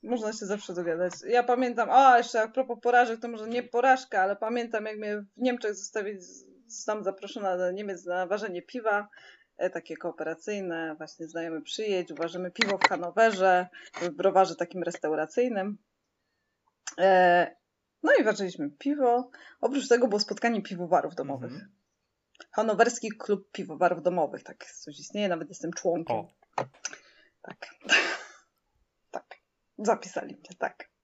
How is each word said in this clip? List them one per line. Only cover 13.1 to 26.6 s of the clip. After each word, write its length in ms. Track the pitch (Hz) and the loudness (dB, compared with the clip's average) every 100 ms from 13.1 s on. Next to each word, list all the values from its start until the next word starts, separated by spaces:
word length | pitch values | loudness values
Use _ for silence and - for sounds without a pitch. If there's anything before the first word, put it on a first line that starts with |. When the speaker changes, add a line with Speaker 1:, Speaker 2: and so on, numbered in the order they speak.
| 185 226 196 190 180 185 - - - | 2 2 4 4 4 2 -10 -18 -8
Speaker 1:
w 80 | 175 | -6
browarze 460 | 147 185 180 185 165 | 0 2 4 4 2
takim 280 | 175 185 | -6 -4
restauracyjnym. 920 | 170 - 151 156 156 - 247 214 190 208 _ _ _ _ _ _ _ _ _ _ - - | -6 -4 -2 -2 -2 0 0 0 -4 -8 _ _ _ _ _ _ _ _ _ _ -16 2
E, 560 | 190 185 180 175 170 - _ _ _ _ | 6 8 8 6 4 -2 _ _ _ _
no 80 | 320 539 | 4 6
i 40 | |
ważyliśmy 460 | 214 208 190 - 147 | 6 2 -4 -4 -8
piwo. 600 | - 277 294 254 240 254 - - _ | -4 -4 2 4 2 0 -14 -20 _
Oprócz 260 | - 277 - | -2 -2 2
tego 200 | 240 240 | 4 4
było 120 | 208 | 2
spotkanie 420 | - 208 233 220 | -2 -2 0 0
piwowarów 540 | 190 180 175 165 151 - | -4 -8 2 2 2 -6
domowych. 360 | 139 135 123 | -8 -8 -8
Speaker 2:
Mhm. 200 | 143 - _ _ _ _ _ _ _ - | -14 -18 _ _ _ _ _ _ _ -8
Speaker 1:
Hanowerski 600 | - 220 208 233 247 220 | -2 0 0 -2 -4 -10
Klub 400 | 214 - 196 - | -10 -6 -6 -6
Piwowarów 520 | - 185 151 175 165 | -14 -12 -2 -2 0
Domowych, 400 | 160 175 147 - | -2 -2 -4 -4
tak 220 | - - - | -16 -20 -20
coś 340 | - - 143 | -18 -18 -16
istnieje, 300 | - 208 202 | -12 -4 -4
nawet 200 | 170 160 | -4 -6
jestem 220 | 165 165 | -10 -10
członkiem. 420 | 170 180 170 165 113 | -4 -2 -2 -4 -6
Speaker 2:
O. 120 | 95 _ _ - | -6 _ _ -8